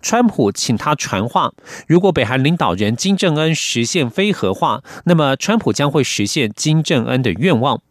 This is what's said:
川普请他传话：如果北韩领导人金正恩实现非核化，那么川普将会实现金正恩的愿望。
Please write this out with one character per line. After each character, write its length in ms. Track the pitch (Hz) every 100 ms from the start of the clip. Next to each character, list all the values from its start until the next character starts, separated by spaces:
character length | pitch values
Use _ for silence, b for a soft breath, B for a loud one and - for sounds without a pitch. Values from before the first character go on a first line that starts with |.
川 260 | - 226 240
普 240 | - 107
请 260 | - - 110
他 180 | -
传 340 | 151 - 101 110
话： 240 | 185 156 - B B B
如 140 | 165
果 100 | 190
北 140 | 147
韩 180 | 110 131
领 140 | 135 175
导 180 | 131
人 220 | 87 104 117
金 200 | 190 196
正 200 | 190 151
恩 180 | 160
实 300 | 160 - 120
现 240 | 117 180 127
非 240 | 113 202
核 220 | 196 98
化， 280 | 98 165 113 B B
那 100 | -
么 220 | 175 143 135
川 220 | - 220
普 140 | -
将 180 | 104 143
会 120 | 151
实 240 | 127 - 101
现 240 | - 117 104
金 260 | 151 156
正 220 | 151 143
恩 180 | 120 127
的 80 | 123
愿 280 | 90 170 127
望。 200 | 131 110 _